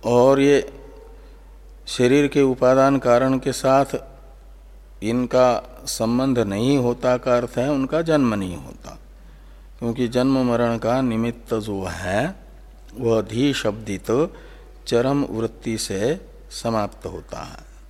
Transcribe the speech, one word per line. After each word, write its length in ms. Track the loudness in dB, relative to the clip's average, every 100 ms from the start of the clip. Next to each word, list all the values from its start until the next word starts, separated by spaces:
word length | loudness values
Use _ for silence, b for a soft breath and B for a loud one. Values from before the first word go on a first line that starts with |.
और 360 | 2 4 6 6
ये 320 | 4 4 0 -12 -20 -20 -20 -20 b b b b -20 -20 -14
शरीर 420 | 0 4 4 2
के 140 | 2
उपादान 560 | 2 4 4 6 4 4
कारण 400 | 4 2 4 0
के 140 | -2
साथ 320 | -2 2 2 2 -4 -10 -20 -20 -20 -20 -20 -20 -20 -20 -8
इनका 760 | -4 -2 0 4 4 2 -4 -16 -12
संबंध 520 | -4 0 0 0 0
नहीं 400 | 0 0 0 2
होता 380 | 0 -2 0 0
का 200 | 2 0
अर्थ 220 | 0 -4
है 120 | -2
उनका 320 | -2 -2 -2
जन्म 320 | 0 2 2
नहीं 220 | 0 -4 -8
होता, 420 | -14 -18 -18 -20 -20 -20 b b b b b -8
क्योंकि 300 | -6 -4 -2
जन्म 420 | 0 2 2 0
मरण 280 | 0 0 0
का 220 | -2 0
निमित्त 540 | 0 -2 -4 -6 -6
जो 300 | -6 -4 -6
है 640 | -6 -8 -4 -2 -2 -6 -18 -20 -20 -20 -20
वह 280 | -6 0 0
धी 300 | -2 0 0
शब्दित 760 | 0 -4 -6 -8 -8 -2 0 0 B B B B -20 -2
चरम 380 | 0 2 0
वृत्ति 540 | -2 -4 -6 -6 -8 -6
से 420 | -6 -4 -2 -4 -8 -20 -20
समाप्त 560 | -8 -4 -4 -4 -8 -12
होता 360 | -12 -14 -14
है। 260 | -14 -16 -20 -20 -20